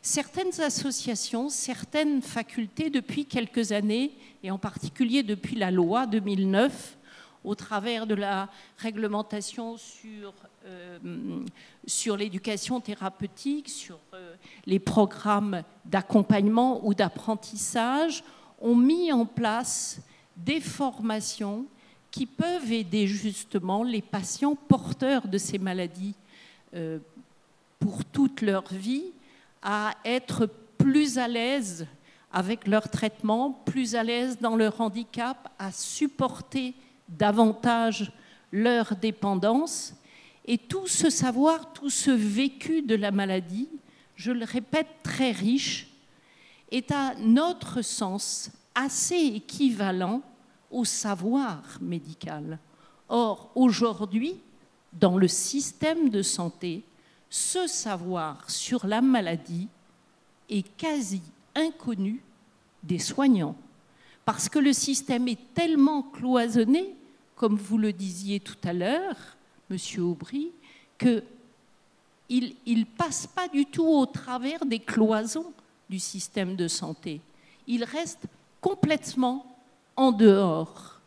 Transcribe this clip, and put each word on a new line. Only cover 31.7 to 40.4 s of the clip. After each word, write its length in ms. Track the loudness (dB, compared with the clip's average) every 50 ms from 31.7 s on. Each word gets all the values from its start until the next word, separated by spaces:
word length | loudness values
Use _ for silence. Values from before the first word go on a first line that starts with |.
| -6 -10 -10 -12 -14 -20 _ -20 -20 _ _ _ -2
avec 340 | -2 0 0 -2 -2 0 2
leur 220 | 2 2 2 0
traitement, 600 | -4 -2 -2 -2 -2 -2 0 2 2 2 2 -2 -4 -4 -6
plus 300 | -4 -2 -2 -2 0 0
à 80 | 0 0
l'aise 360 | 0 0 0 -2 -2 -4 -2
dans 180 | -2 0 2 4
leur 240 | 4 2 2 0
handicap, 680 | -2 -2 -2 -4 -8 -8 -6 -6 -4 -4 -6 -8 -12 -20 -12 _
à 140 | -8 -8
supporter 1000 | -8 -8 -10 -8 -2 -2 -2 -2 0 0 -2 -2 -2 -6 -16 -6 -4 -4 -4 -4 -8 -12 -20 -20 _ _ _ -18
davantage 1040 | -2 2 4 4 6 6 6 6 4 2 2 2 2 4 2 0 0 -2 -6 -6 -8 -18 -20 -20 -20 -20 _ _
leur 440 | -2 2 4 4 4 4 2 0 -2
dépendance. 960 | -2 -2 -2 -2 0 -2 0 0 2 2 4 4 2 2 0 -4 -8 -8 -10 -14 -20 _ -20 -20 -20 -20 -20 _ _